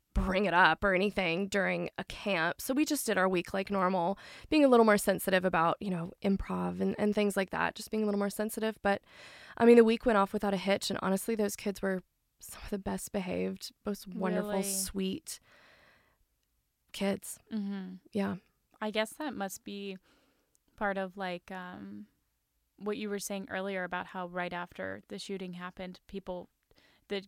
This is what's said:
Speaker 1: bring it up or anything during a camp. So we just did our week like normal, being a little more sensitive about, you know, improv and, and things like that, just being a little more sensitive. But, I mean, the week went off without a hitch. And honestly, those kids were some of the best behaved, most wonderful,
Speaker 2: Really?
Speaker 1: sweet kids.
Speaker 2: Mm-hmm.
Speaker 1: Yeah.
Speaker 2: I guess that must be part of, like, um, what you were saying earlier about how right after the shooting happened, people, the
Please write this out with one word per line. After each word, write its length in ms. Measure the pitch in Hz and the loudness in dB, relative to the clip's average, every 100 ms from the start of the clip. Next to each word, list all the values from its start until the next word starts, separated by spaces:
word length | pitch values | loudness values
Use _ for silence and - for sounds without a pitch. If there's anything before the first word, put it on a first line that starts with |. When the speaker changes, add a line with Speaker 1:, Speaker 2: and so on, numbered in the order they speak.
| _ | _
Speaker 1:
bring 320 | - 190 185 196 | -2 2 2 4
it 80 | |
up 300 | 170 175 165 | 6 6 6
or 100 | 202 | 2
anything 540 | 185 202 196 180 165 196 | 2 2 0 0 0 0
during 420 | 202 180 175 175 - | 0 0 -2 -4 -8
a 60 | - | -10
camp. 560 | - 208 180 170 - | -8 -2 0 0 -2
So 120 | - | -2
we 120 | 262 302 | 0 2
just 200 | 294 - | 0 0
did 120 | 185 | 2
our 100 | 190 | 2
week 260 | 185 - | 2 -2
like 180 | 196 196 | -4 -2
normal, 460 | 196 185 185 175 196 - - - | 0 2 2 0 -2 -8 -20 0
being 140 | 311 | 6
a 40 | 277 | 8
little 180 | 233 226 | 10 8
more 120 | 208 | 6
sensitive 460 | - 185 - 185 | 4 0 2 2
about, 340 | 180 175 165 - | 4 2 2 0
you 80 | 208 | -2
know, 220 | 180 170 - | -4 -6 -2
improv 560 | 202 196 - 185 180 180 | 0 0 0 -4 -4 -2
and, 160 | 190 - | -2 0
and 160 | 208 208 | 2 2
things 200 | 208 196 | 2 2
like 140 | 190 | 0
that, 260 | 160 170 - | 0 -2 -4
just 140 | - | -6
being 140 | 220 | -2
a 20 | 214 | 0
little 140 | 202 | 0
more 100 | 202 | -2
sensitive. 480 | - 220 214 220 220 | -2 -4 -2 -4 0
But, 180 | 202 202 - - - - - - | 0 0 -4 -20 -20 -20 -12 6
I 80 | 233 | 10
mean, 100 | 240 | 10
the 60 | |
week 220 | 220 233 254 | 8 2 2
went 120 | 208 | 2
off 120 | 196 | 2
without 220 | 208 202 | 0 -2
a 40 | 190 | 0
hitch. 320 | 185 202 - | 2 0 0
And 100 | 190 | -4
honestly, 340 | 190 196 - 220 | 0 -2 -2 -2
those 200 | 202 - | -2 -2
kids 260 | 208 190 | -6 -4
were 200 | 190 185 - _ _ _ | -2 -4 -6 _ _ _
some 220 | - - | -20 -16
of 60 | - | -8
the 80 | 202 | -6
best 340 | 196 190 - | -6 -8 -6
behaved, 600 | 202 180 180 190 190 - - - | -6 -4 -4 -4 -6 -12 -10 -8
most 220 | 202 196 | -8 -8
wonderful, 440 | 180 185 185 208 | -4 -2 0 0
Speaker 2:
Really? 120 | 196 | -2
Speaker 1:
sweet 760 | 196 190 190 196 190 196 - - _ - - - _ _ _ _ _ _ _ _ _ _ _ | -2 -4 -4 -2 -2 -4 -8 -16 _ -20 -20 -20 _ _ _ _ _ _ _ _ _ _ _
kids. 480 | - 196 202 - - - | -4 -2 -2 -8 -16 -10
Speaker 2:
Mm-hmm. 420 | 220 196 196 185 185 - | -6 -6 -6 -10 -14 -8
Speaker 1:
Yeah. 240 | 208 196 190 - _ _ - | -4 -2 -4 -12 _ _ -10
Speaker 2:
I 100 | 214 | -6
guess 200 | 214 220 | -4 -4
that 200 | - 302 | -6 -8
must 300 | 208 196 - | -6 -8 -10
be 340 | - 202 196 190 _ _ _ _ _ _ _ - | -12 -12 -10 -12 _ _ _ _ _ _ _ -4
part 220 | 202 196 | -2 -2
of, 200 | 190 190 | -6 -6
like, 340 | 185 180 - | -8 -8 -10
um, 560 | 190 180 190 196 208 214 _ _ _ _ _ _ - | -14 -12 -14 -14 -16 -18 _ _ _ _ _ _ -10
what 200 | 202 208 | -6 -4
you 120 | 214 | -4
were 100 | 202 | -6
saying 280 | - 196 - | -6 -8 -6
earlier 340 | 190 196 190 180 | -6 -4 -4 -4
about 220 | 180 185 | -6 -8
how 200 | 190 180 | -8 -8
right 240 | 180 175 | -6 -6
after 500 | 175 180 - 190 196 - | -6 -8 -8 -10 -10 -12
the 100 | 202 | -12
shooting 360 | - 190 185 | -10 -8 -10
happened, 460 | 175 180 - 185 180 - | -10 -12 -12 -14 -14 -14
people, 420 | 196 185 180 - _ _ _ _ _ - | -12 -10 -10 -12 _ _ _ _ _ -8
the 160 | 202 | -8